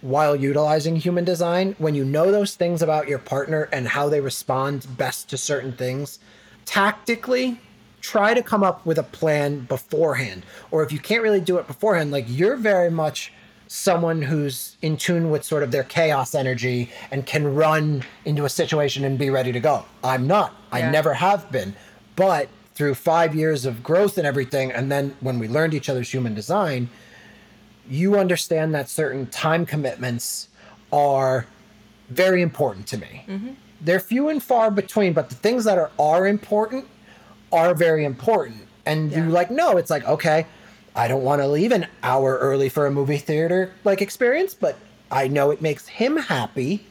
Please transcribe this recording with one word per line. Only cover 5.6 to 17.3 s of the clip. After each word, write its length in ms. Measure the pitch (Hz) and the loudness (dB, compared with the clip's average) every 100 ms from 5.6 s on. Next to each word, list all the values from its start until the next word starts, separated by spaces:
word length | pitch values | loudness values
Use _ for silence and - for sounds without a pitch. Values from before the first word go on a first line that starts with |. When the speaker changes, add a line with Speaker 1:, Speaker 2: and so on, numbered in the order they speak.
| 127 | -4
Speaker 1:
things, 460 | 123 127 131 143 - - - - - - | -6 -6 -6 -8 -14 -20 -20 -20 -20 -4
tactically, 920 | 208 196 208 - 226 247 254 254 233 - - _ _ | 0 2 0 -4 -4 0 0 0 -6 -12 -20 _ _
try 320 | - 220 208 | -4 2 4
to 80 | 233 | 2
come 220 | 240 214 | 2 2
up 220 | 190 180 165 | 2 0 -2
with 120 | 160 | -2
a 60 | |
plan 560 | 147 - 160 147 143 147 | -2 -2 0 2 0 -2
beforehand. 840 | 123 131 - 151 160 135 123 92 - - - | -4 -6 -4 0 0 0 -4 -8 -18 -20 -4
Or 120 | 160 | -2
if 80 | 151 | 0
you 80 | 151 | -4
can't 220 | - 226 | -2 0
really 200 | 220 202 | 2 2
do 160 | 165 180 | 2 -2
it 100 | - | -2
beforehand, 440 | 139 220 180 147 | -2 2 2 2
like, 140 | 143 113 | -2 -4
you're 280 | 127 190 269 | 0 2 2
very 340 | 214 190 175 | 2 4 2
much 440 | 165 156 - - - - _ _ | 2 -2 -4 -14 -18 -20 _ _
someone 540 | - - 170 165 165 | -4 0 2 2 0
who's 560 | 139 156 143 131 - - | 0 0 -2 -6 -12 -6
in 140 | 156 156 | -4 -2
tune 340 | - 170 165 | 0 0 2
with 120 | 151 | -2
sort 200 | - 151 | -2 -2
of 80 | 139 | 0
their 120 | 127 | -2
chaos 500 | 127 - 160 143 127 | -2 0 2 2 -2
energy 560 | 151 131 123 123 123 120 - - | -2 -2 -2 -2 -2 -4 -10 -10
and 140 | 135 | -8
can 280 | 127 | -4